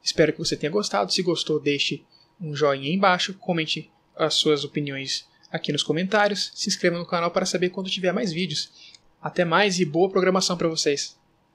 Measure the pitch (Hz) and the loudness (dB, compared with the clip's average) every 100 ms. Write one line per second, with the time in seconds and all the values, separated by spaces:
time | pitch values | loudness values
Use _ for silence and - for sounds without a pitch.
0 | - - 156 151 165 147 147 190 208 196 | -4 2 2 2 -4 -4 -2 -2 0 -2
1 | 196 - 180 160 - 151 143 143 - 143 | 0 0 0 -2 0 -2 0 -2 -2 -6
2 | _ _ _ _ 165 143 147 139 135 180 | _ _ _ _ -8 0 2 2 0 2
3 | 196 180 - 190 - 170 156 - 151 _ | 4 4 0 -6 -4 -2 -2 -6 -8 _
4 | _ - 160 - 156 147 139 - 147 139 | _ -2 0 2 2 2 0 -4 -4 -6
5 | 135 - - _ _ 160 - 147 - 151 | -6 -8 -10 _ _ -10 -4 -4 0 0
6 | 185 214 208 202 - - - 185 180 170 | 2 2 2 0 -6 -6 -4 0 0 0
7 | 170 180 170 170 185 175 175 185 190 190 | -4 -2 0 0 0 0 -2 -2 -6 -2
8 | 180 170 202 160 185 151 - - - - | -2 0 -2 -2 -4 -4 -8 -12 -20 -20
9 | _ _ 151 - 170 165 208 180 170 156 | _ _ -8 0 2 4 4 2 0 4
10 | 190 196 185 185 185 175 170 160 - 143 | 4 4 4 2 2 0 -2 0 0 0
11 | - - _ _ _ | -4 -12 _ _ _